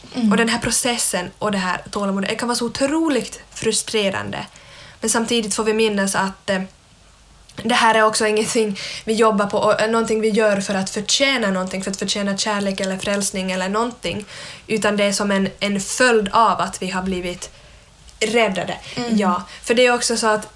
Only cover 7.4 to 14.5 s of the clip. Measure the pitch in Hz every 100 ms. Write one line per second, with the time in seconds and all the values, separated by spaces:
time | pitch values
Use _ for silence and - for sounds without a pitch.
7.4 | - - - - 226 220 214 214 214 214
8.4 | 214 226 214 196 - - - 220 226 202
9.4 | 202 208 208 - 220 226 220 220 220 208
10.4 | 214 202 196 190 190 220 202 - 277 262
11.4 | 208 185 185 190 190 190 196 208 202 196
12.4 | 220 202 196 196 190 190 208 202 196 190
13.4 | 185 185 185 208 240 233 170 196 196 -
14.4 | -